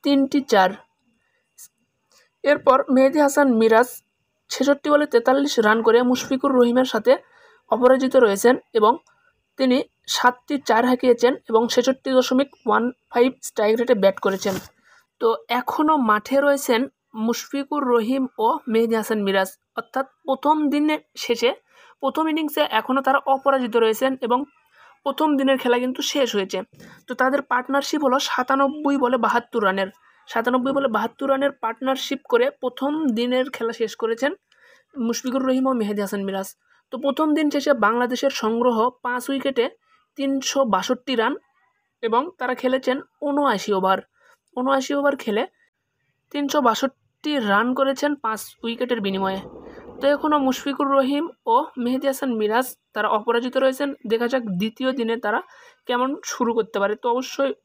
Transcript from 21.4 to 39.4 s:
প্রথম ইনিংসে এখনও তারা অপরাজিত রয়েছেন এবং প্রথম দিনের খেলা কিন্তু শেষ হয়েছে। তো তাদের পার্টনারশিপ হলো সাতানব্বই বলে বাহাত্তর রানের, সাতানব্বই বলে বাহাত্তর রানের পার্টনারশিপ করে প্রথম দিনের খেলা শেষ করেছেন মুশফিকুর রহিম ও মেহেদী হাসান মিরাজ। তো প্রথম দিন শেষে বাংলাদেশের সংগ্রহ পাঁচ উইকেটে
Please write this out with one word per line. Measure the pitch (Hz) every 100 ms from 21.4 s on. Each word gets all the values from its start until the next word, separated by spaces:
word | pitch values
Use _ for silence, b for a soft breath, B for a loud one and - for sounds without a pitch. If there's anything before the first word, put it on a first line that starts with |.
| 240 - b b b b
প্রথম | 269 285 320
ইনিংসে | 311 302 302 294 220
এখনও | 220 262
তারা | 269 269 -
অপরাজিত | 269 277 269 247 233
রয়েছেন | 226 220 262 262
এবং | 233 247 285 b b b b b
প্রথম | 277 269 311 277
দিনের | 269 262
খেলা | 247 240
কিন্তু | 254 254
শেষ | 285 294 240
হয়েছে। | 202 196 185 190 _ B B -
তো | 254
তাদের | 262 277 269
পার্টনারশিপ | 247 254 277 277 302
হলো | 269 262
সাতানব্বই | - - 254 269 277 302 294 277
বলে | 247 254
বাহাত্তর | 226 240 240 233
রানের, | 202 190 190 _ b b -
সাতানব্বই | 233 233 254 254 269
বলে | 269 214
বাহাত্তর | 226 - 269
রানের | 269 277 269
পার্টনারশিপ | 226 226 262 262 - 277 -
করে | 233 254 -
প্রথম | 254 240 269 302 302 226
দিনের | 247 254 254 -
খেলা | 233
শেষ | 226 220 -
করেছেন | 226 226 277 392 _ b b b b 277
মুশফিকুর | 233 233 262 262 262
রহিম | 262 262
ও |
মেহেদী | 254 208 208
হাসান | 196 208 196
মিরাজ। | 190 190 - _ _ _
তো | 247
প্রথম | 277 269 311 302
দিন | 302
শেষে | 285 285 254 208
বাংলাদেশের | 240 247 247 277 -
সংগ্রহ | 220 233 247 220 240 _
পাঁচ | 240 247 247
উইকেটে | 277